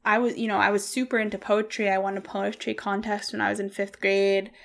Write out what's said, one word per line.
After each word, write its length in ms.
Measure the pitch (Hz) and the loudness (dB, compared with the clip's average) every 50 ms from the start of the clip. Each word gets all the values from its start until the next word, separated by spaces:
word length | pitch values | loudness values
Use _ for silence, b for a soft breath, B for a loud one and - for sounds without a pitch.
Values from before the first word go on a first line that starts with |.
| - | 0
I 140 | 220 214 | 2 4
was, 200 | 226 247 240 - | 4 4 2 0
you 100 | - 233 | 0 -2
know, 100 | 220 202 | 0 2
I 120 | 196 202 202 | 2 4 4
was 140 | 208 202 202 | 4 2 0
super 300 | - - 254 254 254 262 226 | -2 -2 -2 -2 0 0 0
into 180 | 220 208 202 | 0 -2 -4
poetry. 520 | 190 - - 208 214 214 214 - - 214 196 | -4 0 2 2 2 2 0 -2 -2 0 2
I 80 | 190 | 2
won 200 | 190 196 196 196 | 2 0 0 -4
a 40 | 196 | -6
poetry 520 | 196 - - 196 196 208 220 - - 226 220 | -6 -6 -4 -4 -2 -2 -4 -4 -6 -6 -6
contest 600 | - - 208 196 202 220 220 208 208 - - - | -4 -4 -2 -2 -2 -2 -2 -4 -4 -4 -6 -4
when 80 | 214 | -2
I 80 | 208 196 | 0 0
was 100 | 202 208 | 0 -2
in 100 | 196 196 | -4 -4
fifth 300 | - - 202 202 - - | -4 -4 -6 -6 -4 -2
grade. 520 | - 196 196 196 196 196 196 196 190 220 B B | 0 2 4 4 4 4 4 2 0 -2 B B